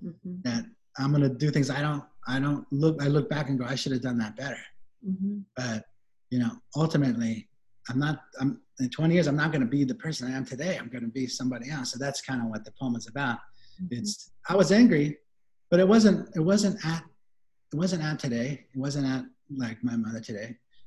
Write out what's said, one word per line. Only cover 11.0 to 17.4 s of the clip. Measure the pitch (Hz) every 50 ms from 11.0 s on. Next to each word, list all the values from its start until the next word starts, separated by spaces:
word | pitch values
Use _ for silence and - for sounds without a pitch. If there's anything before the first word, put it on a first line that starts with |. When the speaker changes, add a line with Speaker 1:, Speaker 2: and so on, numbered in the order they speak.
| 117 113
Speaker 2:
be | 113 135 127 123
somebody | - - 131 127 127 117 117 135
else. | 156 147 127 117 -
So | 123
that's | 135 139 135 -
kinda | - - 135 123 117
what | 113 110 107 107
the | - - -
poem | 139 131 120 117
is | - -
about. | 113 139 139 127 117 - - - - - - - - -
Speaker 1:
Mm-hmm. | 185 180
Speaker 2:
It's, | 139 120 101 104 104 - - - - - - -
I | 170
was | 196 185 151
angry, | 190 214 247 240 - 151 147 147 147 - _ _ _ _ _ _ _ _ _ _
but | 170 175
it | 190 190
wasn't, | 214 226 214 208 180 165 - - -
it | 170
wasn't | 156 170 202 208 208 196 175 - -
at, | 160 165 165 - - - _ _ _ _ _